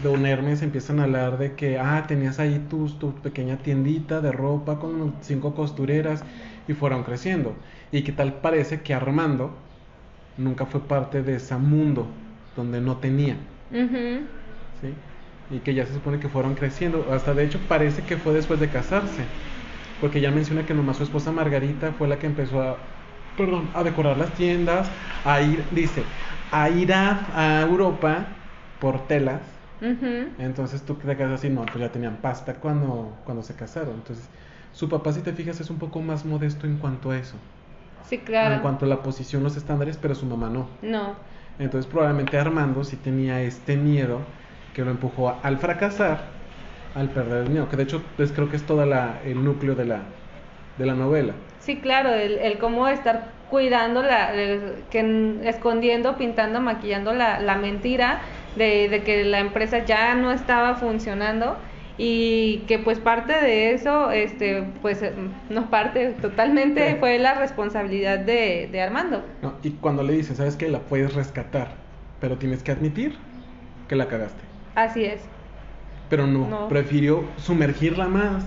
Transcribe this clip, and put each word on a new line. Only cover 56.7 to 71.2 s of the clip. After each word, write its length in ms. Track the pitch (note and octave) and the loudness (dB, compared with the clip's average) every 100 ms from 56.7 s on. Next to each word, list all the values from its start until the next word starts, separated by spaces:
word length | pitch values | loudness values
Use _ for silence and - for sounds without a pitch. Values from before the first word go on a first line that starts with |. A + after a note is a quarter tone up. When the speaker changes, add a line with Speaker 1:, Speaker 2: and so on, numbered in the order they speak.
| G#3+ G#3 G3 G3+ | 0 -2 -2 0
Speaker 2:
la, 260 | B3 A#3 G3 | 2 2 2
la 160 | G3+ G3 | 2 2
mentira 640 | G3+ G3+ A#3+ B3+ B3 D#4+ - - - | 0 -2 0 2 2 2 -6 -12 -8
de, 340 | G#3+ A3 G#3 G3+ | 2 4 6 4
de 120 | G#3 | 2
que 220 | G#3 G#3 | 2 2
la 160 | G3+ G3+ | 4 2
empresa 440 | G3+ G#3 A3 A#3 | 2 0 0 0
ya 300 | A3+ G#3+ A#3 | 2 4 4
no 160 | B3 B3+ | 4 2
estaba 420 | B3+ - A#3+ A#3+ | 0 2 4 4
funcionando 840 | B3 A#3+ A3 A3 G3 G#3 A3 A#3+ G4 - - - - | 2 0 -2 -2 -2 0 0 0 -2 -10 -12 -12 -2
y 640 | A#3 A3+ A3+ A3+ A3 G#3 - | 2 4 4 4 4 2 2
que, 100 | A3 | 2
pues, 200 | A3 A3 | 2 2
parte 340 | A#3 A#3 A#3 | 2 2 2
de 400 | D#4 C#4 A3 A3 | 4 6 6 4
eso, 380 | B3 C4 D4 - | 2 2 2 4
este, 540 | G#3+ G#3 - G3+ G3 F#3+ - | 2 0 0 0 0 -4 -2
pues, 200 | G#3 G3+ | -2 0
eh, 120 | G3+ - F#3+ F#3+ - | -2 -4 -8 -10 -4
no 220 | A3 A3+ | -4 2
parte, 400 | A3 - C4 B3 - | 2 4 2 0 0
totalmente 720 | G#3 G#3+ B3+ D4 C#4+ D4 C#4+ | -2 2 4 6 6 4 4
Speaker 1:
Sí. 60 | D4 | 4
Speaker 2:
fue 180 | B3+ B3 | 4 6
la 160 | C4 | 4
responsabilidad 840 | C#4 C4+ A3 G#3 G#3+ G3 G3 G3 G3 | 4 0 -2 -2 -2 -2 0 2 2
de, 500 | G3 A#3 G#3+ E3+ - | 2 4 4 0 -2
de 120 | F#3+ | -2
Armando. 420 | F#3 C4 F4 G#3+ - - | 0 0 0 -2 -4 -8
Speaker 1:
No, 140 | C#3 - | -8 -4
y 80 | D3+ | -6
cuando 300 | - C#3 C#3 | 0 0 2
le 100 | C#3 | 2
dicen, 240 | D#3 D3+ B2+ | 2 0 -2
"¿Sabes 200 | C#3+ D3 | -2 0
qué? 120 | D#3+ | -2
La 120 | B2+ | -2
puedes 340 | - C3+ C3+ | 0 0 2
rescatar, 540 | C#3 | 0